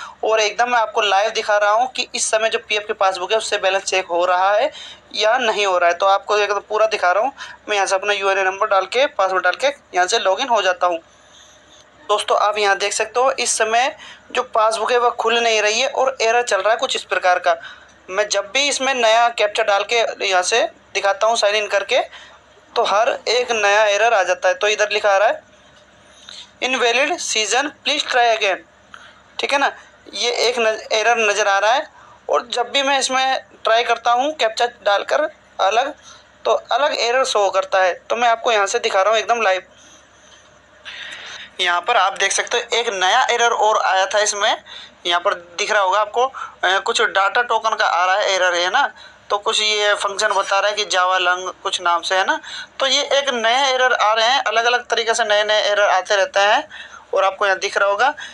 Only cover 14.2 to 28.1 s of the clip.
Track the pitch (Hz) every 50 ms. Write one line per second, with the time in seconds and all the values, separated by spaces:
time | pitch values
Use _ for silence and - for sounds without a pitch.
14.2 | - - - - 247 - - 233 214 220 220 208 214 220 233 240 240 240 233 -
15.2 | - 226 233 233 233 233 220 214 208 208 220 226 262 - - - 262 269 269 -
16.2 | 220 226 226 240 240 240 214 190 185 208 226 240 269 254 - - - - 196 185
17.2 | - 180 180 180 175 180 170 165 - - - - - - - - - - 185 196
18.2 | 214 202 202 202 196 - - 269 285 285 277 - 269 262 269 254 233 220 226 233
19.2 | 233 233 233 - 214 208 208 233 220 214 196 202 208 - 240 233 220 - - -
20.2 | - 202 190 180 180 - 220 233 302 - - - - _ - 202 190 196 196 196
21.2 | - 220 233 226 - 202 208 214 208 196 196 202 190 - 233 277 - - - -
22.2 | - - - - _ _ _ - - _ - 240 226 - 196 202 233 247 - -
23.2 | - - 220 247 247 240 233 220 208 202 202 214 220 208 202 202 214 233 233 202
24.2 | 185 180 180 180 - 185 180 180 - 208 214 196 208 202 208 202 - 208 196 196
25.2 | 202 240 311 - - _ _ _ _ - - - - _ _ - - - - -
26.2 | - - - - - - _ _ - 247 262 254 226 233 233 240 285 294 359 320
27.2 | - - - 220 214 202 220 247 277 294 - - - 247 285 - - -